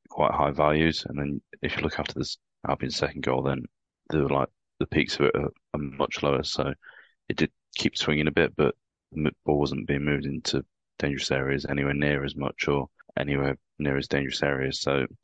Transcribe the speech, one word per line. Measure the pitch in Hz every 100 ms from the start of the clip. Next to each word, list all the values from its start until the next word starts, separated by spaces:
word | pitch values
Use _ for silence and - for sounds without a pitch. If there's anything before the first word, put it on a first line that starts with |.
| -
quite | - 76
high | - 73
values. | 71 76 76 82 - -
And | 71
then | 71 71 - -
if | - -
you |
look | 80 -
after | 71
this | - - - _ _ -
Albion's | 69 65 -
second | 69 71
goal, | 64 64
then | 67 65 - _ _ _ -
the, | 78
like, | 69 69 65 _ _ -
the | -
peaks | 78 - -
of | 69
it | -
are, | 71 - _
are | 73
much | 71 69 71 -
lower. | 73 67
So | 67 - 69 67 - - - _ -
it | -
did | - _ _ -
keep | - -
swinging | - 76 76
a |
bit, | 90 78 -
but | 71 - _ _ _
the | 78 76
m-, | - -
ball | 73
wasn't | 69 67 -
being | 71 73
moved | 71 71
into | - - 67 - _ _ -
dangerous | 71 67 -
areas | 67 67 69 69
anywhere | 69 71
near | 71 73 71
as | 69 69
much | 69 - -
or | 71 65 _ - -
anywhere | 71 69 69 67 _ -
near | 73 69
as | 67
dangerous | 69 67 -
areas. | 71 67 67 67
So | 69 69 64 -